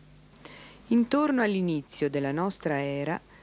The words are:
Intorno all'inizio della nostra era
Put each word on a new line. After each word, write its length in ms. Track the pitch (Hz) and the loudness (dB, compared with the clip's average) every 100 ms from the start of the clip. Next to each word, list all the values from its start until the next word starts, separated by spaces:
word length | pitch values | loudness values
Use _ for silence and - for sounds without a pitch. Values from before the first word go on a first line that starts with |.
| - - - - - - - - - | -20 -20 -20 -20 -20 -20 -20 -12 0
Intorno 540 | 233 233 285 302 262 | 2 4 2 4 4
all'inizio 680 | 214 190 180 151 139 - 143 | 2 2 2 0 -4 -4 -2
della 220 | 139 139 | 0 -2
nostra 500 | 147 190 196 170 143 | 0 -2 -2 -2 -2
era 380 | 143 143 143 170 - - | -2 -2 -4 -6 -8 -20